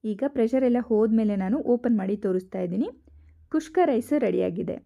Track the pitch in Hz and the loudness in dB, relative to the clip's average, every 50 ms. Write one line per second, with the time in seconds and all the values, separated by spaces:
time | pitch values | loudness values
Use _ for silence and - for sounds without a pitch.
0 | - 220 208 196 262 285 285 269 226 226 240 262 262 247 240 240 240 240 233 208 | -4 -6 -4 -2 -4 -4 0 0 0 2 2 2 2 2 2 2 2 2 2 2
1 | 220 226 220 220 220 208 208 196 190 185 220 302 - - 240 240 247 240 240 208 | 4 4 2 2 2 2 0 -2 0 0 -2 -2 2 0 0 0 2 0 0 0
2 | 190 190 208 202 - 196 185 185 185 185 - 190 185 175 175 196 269 427 508 - | 0 -2 -4 -2 -2 -2 -2 -2 -4 -4 -6 -6 -4 -4 -2 -2 -4 -4 -6 -14
3 | _ - - - - - - _ - _ - 311 311 311 - 370 359 311 269 220 | _ -20 -20 -20 -20 -20 -20 _ -18 _ -4 -4 -4 -2 0 2 2 4 2 0
4 | 240 - 294 294 - 202 180 185 185 185 170 180 - - - - - | 0 0 0 0 0 0 0 0 -2 -2 -2 -4 -6 -6 -8 -10 -10